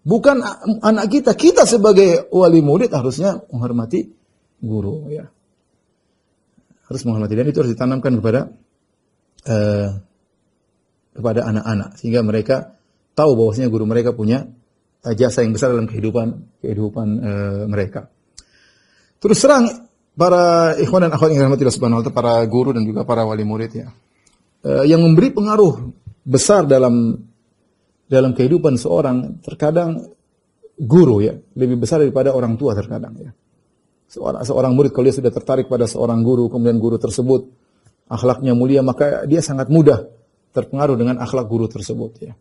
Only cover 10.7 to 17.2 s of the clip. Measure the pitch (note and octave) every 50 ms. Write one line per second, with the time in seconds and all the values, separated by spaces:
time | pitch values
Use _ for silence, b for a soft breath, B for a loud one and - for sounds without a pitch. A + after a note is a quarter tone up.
10.7 | _ _ _ _ _ _ _ _ _ - G#2+ A#2 A2 A2+ - A2+ G#2+ G#2+ - A#2
11.7 | A2 G2+ G2 - - - - A#2 A2+ A#2+ A2+ G#2+ G#2+ A2 G#2+ - C3 C3 - -
12.7 | _ _ _ _ _ _ _ _ _ - D3+ D#3 C3+ A2+ A2+ A2 G#2 A#2 C3 B2
13.7 | A2 A2 A2 G#2+ A2+ A#2+ A#2 B2 A2+ - A2 G#2 A#2 C3+ - - - _ _ _
14.7 | _ _ _ _ _ _ _ B2 A2+ G2+ B2+ A#2+ A2+ - A#2+ A2 A2 G2+ C#3+ C3
15.7 | B2 A#2 A2+ A2 A2 G#2+ G#2 A2 G2+ A#2+ A2+ A#2 - - - _ _ _ - -
16.7 | A2 G2+ G#2+ G#2 G#2 A2+ A2+ G#2 G#2+ A#2